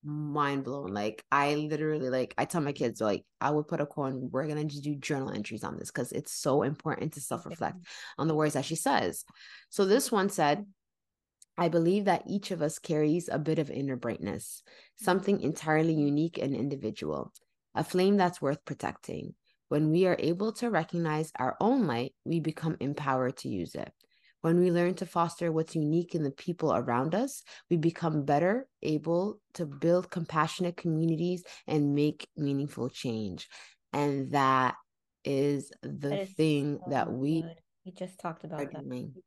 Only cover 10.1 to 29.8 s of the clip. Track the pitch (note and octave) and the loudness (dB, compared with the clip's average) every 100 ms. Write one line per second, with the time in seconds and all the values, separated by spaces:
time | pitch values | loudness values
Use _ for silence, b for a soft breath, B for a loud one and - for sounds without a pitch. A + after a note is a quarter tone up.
10.1 | G#3+ F#3+ G3 D3+ D3 - _ _ _ _ | 2 2 4 4 4 -2 _ _ _ _
11.1 | _ _ _ _ - E3+ E3+ E3 G3 F#3+ | _ _ _ _ -2 2 4 4 4 4
12.1 | E3+ - G3+ - E3 D3+ - - D3+ D3+ | 2 2 -4 -4 -2 -2 -4 -2 2 4
13.1 | E3+ E3 - D3+ D#3+ D3+ - C#3 B2+ A#2+ | 2 0 -2 0 0 0 -2 -4 -4 -4
14.1 | G#2+ G2 D#2+ - - _ B B _ - | -4 -4 -6 -8 -16 _ B B _ 0
15.1 | F#3 F#3+ G3+ B2+ D#3+ D#3 D#3 E3 D#3 D3 | 2 2 0 0 -4 2 4 4 4 2
16.1 | C#3+ E3 E3 C3+ C#3 C#3 C#3 G#2+ - D2+ | 2 0 -2 -4 -2 -2 -4 -6 -6 -4
17.1 | D2 A#1+ - _ _ _ - D#3+ F#3 F#3+ | -4 -6 -12 _ _ _ -6 -2 2 4
18.1 | G3+ F3+ F3 C#3 D3+ - - - - - | 6 4 2 -2 -2 -6 -6 -6 -8 -10
19.1 | - - - _ _ _ D3 D#3 E3 F#3 | -10 -10 -14 _ _ _ 2 4 4 4
20.1 | F3+ C#3+ E3+ G#3+ G#3+ A#3+ F#3+ D#3+ E3+ E3 | 2 0 0 -2 -2 0 0 0 -2 0
21.1 | D3+ D#3 - C3 - G#3 C4+ F#3 A#2+ C3 | 0 -4 -2 -2 2 2 4 2 0 -2
22.1 | _ - E3 D#3 D#3 D#3+ - C3+ D3 C#3+ | _ -2 -2 -2 -4 -4 -2 -4 -4 0
23.1 | C3 B2+ B2+ C3 G#2 E2+ - - _ _ | 0 0 -4 -6 -4 -6 -8 -10 _ _
24.1 | b b b E3 E3+ F3+ F3 F3 F3+ F3 | b b b 2 4 4 4 2 0 -2
25.1 | F3 E3+ - E3+ D#3+ D#3+ E3 D3+ D#3+ F3 | 0 0 0 0 0 0 0 2 2 0
26.1 | E3+ D3 - - E3+ - F#2 C#3 A#2+ C#3+ | -2 -2 -4 -8 -2 2 2 2 0 2
27.1 | F3+ C4+ - - B B F3 D#3+ - E3+ | 0 -2 -6 -16 B B 2 2 2 0
28.1 | D#3 C#3 C#3+ F3 A3+ C4+ _ - D3+ D#3 | 0 2 4 4 0 -4 _ -2 -2 2
29.1 | E3+ G3 G#3+ _ - D#3+ C#3 | 0 0 -4 _ -8 -8 -2